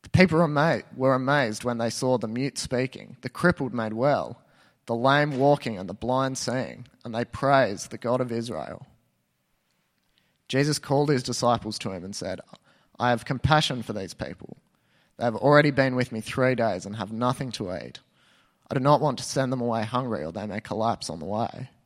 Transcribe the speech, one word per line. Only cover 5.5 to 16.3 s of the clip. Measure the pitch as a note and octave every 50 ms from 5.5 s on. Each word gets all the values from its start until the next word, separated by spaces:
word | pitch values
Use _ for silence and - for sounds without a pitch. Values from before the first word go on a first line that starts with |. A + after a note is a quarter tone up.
| D3 C#3 - B2 A2+ F#2
and | F#2+ F#2+
the | F#2+
blind | - - A#2 B2+ C3 C3+ C3 C3 -
seeing, | - - A#2 C3 A#2+ C#2 A#1+ - B2 - _ _ _
and | A#2+ A2+
they | A2+ A#2+
praised | - - - - C3+ C#3 C3+ C3 G2 G#2 F2+ - -
the | A2+ A2
God | - A#2 A#2+ B2+
of | C3 B2+
Israel. | A#2+ A2+ A#2 A#2+ G#2 D#2 C#2 - - - - _ _ _ _ _ _ _ _ _ _ _ _ _ _ _ _ _ _ _ _ _ _ _ _ _ _ _ _ _ _ _ _ _
Jesus | - C3 C#3+ D3+ D3 -
called | - - C#3+ C#3 D3 C#3+
his | D3+ B2+
disciples | B2 - A#2+ - - A#2+ A#2+ A2+ - A2 G#2+ -
to | - A2
him | F#2+ F2+ E2+
and | F#2+ G2+
said, | - - F#2 F2+ - - _ - _ _ _ _ _ _ _ _ _
"I | A#2+ B2
have | B2 A#2 -
compassion | - D#3+ C3+ - C3 D#3 D3+ D3+ - C#3+ B2 A2+
for | - G#2+
these | G#2 F#2+ F2+ -
people. | _ - C2 - - - - - _ _ _ _ _ _ _ _ _ _ _ _ -
They | -
have | A#2+ A2
already | G#2+ - C#3 D3 D3 D3 D3+
been | C#3 C3+ C3+ C3+ B2+
with | B2 B2 -
me | - A2
three | G#2+ -